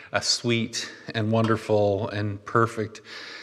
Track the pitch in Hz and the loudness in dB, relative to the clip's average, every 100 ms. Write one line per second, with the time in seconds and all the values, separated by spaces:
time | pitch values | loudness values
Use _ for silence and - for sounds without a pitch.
0 | - 101 - - 120 117 113 - - - | -6 -4 0 0 2 0 0 -6 -10 -12
1 | - 117 107 113 113 107 - 107 101 98 | -8 -2 2 2 4 2 2 4 4 2
2 | 110 104 104 101 - 117 113 113 104 - | -2 -4 -4 -6 0 2 2 0 -8 -8
3 | - - - - | -18 -16 -16 -16